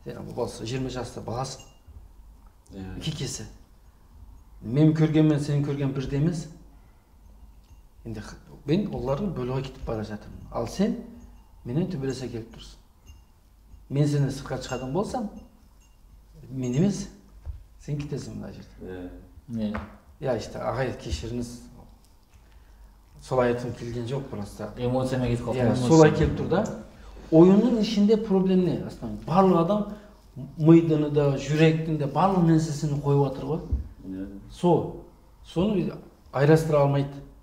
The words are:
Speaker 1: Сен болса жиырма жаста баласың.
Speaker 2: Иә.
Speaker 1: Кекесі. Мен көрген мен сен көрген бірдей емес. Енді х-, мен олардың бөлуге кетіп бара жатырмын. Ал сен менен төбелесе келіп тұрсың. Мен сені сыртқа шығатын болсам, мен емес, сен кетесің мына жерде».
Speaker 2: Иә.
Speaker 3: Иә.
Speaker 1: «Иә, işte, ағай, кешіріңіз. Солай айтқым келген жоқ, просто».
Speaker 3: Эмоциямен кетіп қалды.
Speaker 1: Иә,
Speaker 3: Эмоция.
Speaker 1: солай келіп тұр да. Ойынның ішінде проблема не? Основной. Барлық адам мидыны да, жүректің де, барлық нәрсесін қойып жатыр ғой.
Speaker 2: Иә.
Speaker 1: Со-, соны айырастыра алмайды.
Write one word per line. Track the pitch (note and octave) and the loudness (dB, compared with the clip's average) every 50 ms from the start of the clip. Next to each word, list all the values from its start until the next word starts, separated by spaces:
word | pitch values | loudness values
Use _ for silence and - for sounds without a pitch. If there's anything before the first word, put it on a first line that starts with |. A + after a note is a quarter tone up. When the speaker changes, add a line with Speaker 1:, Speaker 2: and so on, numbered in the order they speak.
| _ | _
Speaker 1:
Сен | C#3 B2 G#2+ G2+ G2+ A2 | -14 -14 -12 -14 -12 -6
болса | A#2+ A#2+ G#2 - - A#2 | -6 -6 -6 -6 -10 -8
жиырма | A2+ C3 C3 C3 B2+ | -6 -6 -6 -6 -6
жаста | B2 B2+ A#2 - - A2 | -6 -8 -10 -10 -12 -12
баласың. | G#2+ G#2+ A2 B2 C#3 - - - - - - - _ - - - - - - - - - - - - - _ _ _ _ A2 | -10 -8 -6 -6 -6 -8 -10 -14 -18 -20 -20 -20 _ -20 -20 -20 -20 -20 -20 -20 -20 -20 -20 -20 -20 -20 _ _ _ _ -16
Speaker 2:
Иә. | G2 F#2+ F#2+ F#2 F2+ | -14 -14 -12 -12 -8
Speaker 1:
Кекесі. | - D#3+ - - C3+ A#2 - - A2 - - - - _ - - _ - _ _ - - - - - - - - - - - - | -8 -8 -6 -6 -8 -8 -8 -10 -12 -16 -18 -20 -20 _ -20 -20 _ -20 _ _ -20 -20 -20 -20 -20 -20 -20 -20 -20 -20 -20 -14
Мен | - G#2+ A#2+ C#3+ D#3 D#3 D3+ | -8 -4 2 4 4 4 6
көрген | D#3 D#3 D3+ D3 D#3 D#3 D#3 | 4 2 4 4 4 4 4
мен | D3+ C#3+ | 4 2
сен | - - C#3+ C#3+ C#3+ | 0 -2 -2 -2 -2
көрген | C#3+ C#3 C3+ C#3 C3 - | -2 -4 -4 -4 -4 -4
бірдей | C#3+ B2+ - C#3 C#3 | -4 -6 -4 -2 0
емес. | D#3 F3 - - - - - - - - - - - - _ _ _ _ _ - - - - - - - - - _ _ - - - - _ - - | 0 0 -2 -4 -8 -12 -18 -20 -20 -20 -20 -20 -20 -20 _ _ _ _ _ -20 -20 -20 -20 -20 -20 -20 -20 -20 _ _ -20 -20 -20 -20 _ -18 -14
Енді | A#2 A2 G#2+ | -12 -12 -12
х-, | G#2 - - - - - - - - | -12 -14 -18 -20 -20 -20 -20 -14 -4
мен | C#3 D3+ G3+ G3+ - | -2 0 0 0 -2
олардың | C3+ B2 A#2+ C3 C#3 F#3 G#3 G3 C#3+ | -6 -6 -4 -4 -2 -2 -2 -4 -4
бөлуге | B2+ B2 B2 C3 C3+ | -4 -4 -4 -4 -4
кетіп | C3 - - - - | -6 -8 -12 -12 -8
бара | - A#2 A2 G#2 | -6 -6 -6 -6
жатырмын. | G#2 G#2+ G#2+ - - - - - - | -8 -10 -14 -14 -16 -18 -18 -18 -10
Ал | - B2 A#2 A2 | -8 -8 -6 -6
сен | - - G3 A#3 - - - - - - - - - - - _ - - - | -2 -2 -2 -2 -2 -6 -10 -16 -18 -20 -20 -20 -20 -20 -20 _ -20 -16 -10
менен | A#2 B2 D#3 F#3 - | -4 -4 -4 -4 -4
төбелесе | - C#3 C3+ C3+ B2+ A#2 B2+ A#2 | -6 -6 -6 -6 -6 -8 -10 -10
келіп | A2+ A2+ A2 - - | -10 -12 -12 -12 -18
тұрсың. | - - - - - _ _ _ _ _ - - - _ _ _ _ _ _ _ _ _ - - - - _ | -20 -20 -20 -20 -20 _ _ _ _ _ -20 -20 -20 _ _ _ _ _ _ _ _ _ -20 -20 -20 -12 _
Мен | C3 C#3 D3+ D3 | 0 0 2 2
сені | C#3+ C#3+ C#3 B2 | 2 2 0 0
сыртқа | - - - - C#3 A#2+ | -2 -8 -8 -8 -10 -10
шығатын | - - C3 A#2+ C3 C3 | -8 -8 -8 -8 -6 -4
болсам, | C#3 F#3 G#3+ - - B3+ G#3+ G3+ - - - - _ _ _ _ _ - _ _ _ _ - - - - - - - - C3+ A#2 | -4 -4 -4 -2 -4 -6 -6 -8 -10 -14 -20 -20 _ _ _ _ _ -20 _ _ _ _ -20 -20 -20 -20 -20 -20 -20 -20 -18 -12
мен | C3 C3 B2+ B2 B2 | -10 -6 -6 -2 0
емес, | C#3+ F#3 G3+ G3 - - - - - - - - - - - - - - - - - | 2 2 0 0 -4 -8 -12 -14 -20 -20 -20 -20 -16 -16 -14 -14 -14 -20 -20 -20 -20
сен | - - D3 | -10 -8 -8
кетесің | D3 C#3+ C#3+ D3 B2 G#2+ A2 G#2 | -8 -6 -8 -8 -10 -10 -12 -14
мына | G#2 G2+ G2+ | -14 -14 -14
жерде». | F#2+ G2 G2 - - - | -16 -16 -20 -20 -20 -18
Speaker 2:
Иә. | F#2+ F#2 F#2 F#2 F2+ F2+ - - - - - - _ - A#2 A2+ G#2+ G#2 | -16 -14 -14 -12 -14 -14 -16 -18 -20 -20 -20 -20 _ -10 -6 -4 -4 -4
Speaker 3:
Иә. | G#2 - - - - - _ - - _ | -4 -6 -8 -10 -18 -20 _ -20 -16 _
Speaker 1:
«Иә, | D3 C3+ A#2 G#2+ | -4 -4 -4 -4
işte, | - - - - | -6 -10 -10 -6
ағай, | - A#2 A2+ A#2+ C3+ A#2+ - - | -6 -4 -4 -2 -4 -4 -6 -8
кешіріңіз. | - A#2+ - - - A2+ A#2+ B2 A#2+ A#2 - - - - - - - - - _ - _ - _ _ _ _ - - - - - - - - - - - - - _ _ - - | -8 -8 -6 -6 -6 -8 -6 -6 -6 -8 -10 -16 -18 -20 -20 -20 -20 -20 -20 _ -20 _ -20 _ _ _ _ -20 -20 -20 -20 -20 -20 -20 -20 -20 -20 -20 -20 -20 _ _ -20 -20
Солай | - - C3+ B2+ B2 A#2+ A#2+ | -8 -2 0 2 2 2 0
айтқым | A#2+ - A#2+ A2+ | -2 -4 -8 -8
келген | - A#2 A#2+ A#2 A#2+ A#2 | -8 -10 -8 -8 -8 -6
жоқ, | A2+ C#3 C3+ - - | -6 -6 -8 -8 -8
просто». | A2 G2+ G2+ - - - G#2+ G#2 - | -10 -10 -10 -12 -12 -12 -12 -12 -8
Speaker 3:
Эмоциямен | B2 B2 B2 B2+ C3 - - C3 B2+ B2 A#2+ | -4 -2 0 0 0 0 0 0 0 0 0
кетіп | A#2+ A#2 - | 0 -2 -2
қалды. | - B2 B2+ | -4 0 2
Speaker 1:
Иә, | B2 | 2
Speaker 3:
Эмоция. | A2+ G#2+ B2+ - - | 2 2 2 4 6
Speaker 1:
солай | D#3+ D#3+ D#3 D3+ | 8 10 10 8
келіп | D#3 - D3+ - - - | 8 4 2 0 0 -2
тұр | C#3+ - | -2 0
да. | E3 F#3 A3+ - - - - - - - - - - - - - | 0 0 0 -2 -6 -12 -14 -18 -20 -20 -20 -20 -20 -20 -4 6
Ойынның | D#3+ D#3+ F3 F#3 G3 G#3 A#3 B3 B3 A3 | 8 10 10 10 10 8 6 4 2 2
ішінде | G3+ G#3+ - G3+ G3+ G3+ A3+ | 0 0 2 2 4 4 4
проблема | G#3+ - - F#3+ F#3+ F#3 F#3+ F#3 F#3 | 2 2 0 2 2 4 4 4 2
не? | F3+ E3 C3 G#2+ - | 2 2 -2 -4 -6
Основной. | G#2+ - - - A2+ G#2 G#2 - | -10 -10 -10 -10 -10 -10 -10 -6
Барлық | - D#3+ F#3+ G3 F#3 F3 E3+ E3 | 2 4 6 6 6 6 4 4
адам | F3 G#3 G#3+ G#3 - - - - - - - _ - - - - - - E3 | 2 0 -2 -2 -6 -8 -16 -18 -20 -20 -20 _ -20 -16 -16 -16 -14 -6 2
мидыны | D3+ D#3+ E3 E3 E3 E3 D#3 D3+ D3+ D3 | 8 8 10 10 8 6 2 2 0 2
да, | D3 D3 C#3+ C#3+ C3 | 2 2 2 2 2
жүректің | B2 - C#3+ D3+ D3+ D#3+ D#3+ D#3 D#3+ D#3+ E3 D#3 D3 | 0 -2 -2 2 4 6 6 4 2 -2 -4 -2 -2
де, | C#3 | -4
барлық | C#3 C#3 D3 F3 G3 G3 F3+ E3+ | -2 0 2 2 4 4 4 4
нәрсесін | D#3+ D#3+ D#3 D#3 - D3 - D#3+ D3 C#3+ C#3+ | 6 6 4 4 0 -4 -4 -4 -2 -2 -2
қойып | C#3+ C#3+ C#3+ C#3+ C#3+ | 0 2 2 2 2
жатыр | C3 - - C3 | 0 -2 -6 -6
ғой. | C3+ D3+ F3+ - - - - - - - - - | -6 -6 -6 -4 -4 -4 -6 -6 -10 -16 -16 -14
Speaker 2:
Иә. | G2 F#2+ F#2+ F#2+ G2+ G2+ G2 - - | -12 -10 -10 -10 -12 -12 -16 -18 -18
Speaker 1:
Со-, | - - - F3 D#3+ - - - - - - - - - - - - _ - | -10 0 4 4 4 4 2 -4 -10 -14 -18 -20 -20 -20 -20 -20 -20 _ -20
соны | - - E3 F#3 G#3+ G#3+ F3+ - - - - - - - _ _ - | -6 -2 0 0 0 0 0 -2 -4 -6 -10 -18 -20 -20 _ _ -8
айырастыра | - B2+ C#3+ C#3+ D#3+ D#3+ D#3 D#3+ D#3 D3 | 0 2 6 6 6 6 6 2 2 4
алмайды. | C#3 C#3 C#3 C#3+ C#3 - - - - - - - | 4 4 2 0 -2 -4 -8 -14 -18 -18 -20 -20